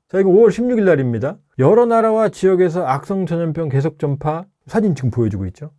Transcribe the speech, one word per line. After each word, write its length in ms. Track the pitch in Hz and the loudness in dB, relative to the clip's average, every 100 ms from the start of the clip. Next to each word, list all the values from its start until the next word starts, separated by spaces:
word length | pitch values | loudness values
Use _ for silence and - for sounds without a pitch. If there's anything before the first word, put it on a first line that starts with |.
| _ | _
자, 100 | 185 | 0
이거 100 | 190 | 4
오월 220 | 185 226 | 6 4
십육일 340 | 208 247 233 190 | 2 -2 0 2
날입니다. 520 | 151 127 113 131 202 _ - | 2 0 -4 -6 -8 _ 0
여러 260 | 135 220 240 | 2 4 4
나라와 440 | 226 226 220 214 | 2 2 0 -2
지역에서 580 | - 190 180 180 170 143 | 0 0 2 2 0 -4
악성 400 | 135 - 196 180 | -4 -4 -6 -4
전염병 420 | 170 165 156 160 | -4 -4 -4 -4
계속 300 | 135 156 151 | -2 -2 -4
전파, 460 | 147 143 151 160 190 _ - | -4 -4 -4 -6 -10 _ -6
사진 300 | 220 208 139 | -2 -2 -2
지금 160 | 127 | -4
보여주고 340 | 120 110 104 95 | -2 -4 -4 -8
있죠. 260 | - 151 | -12 -18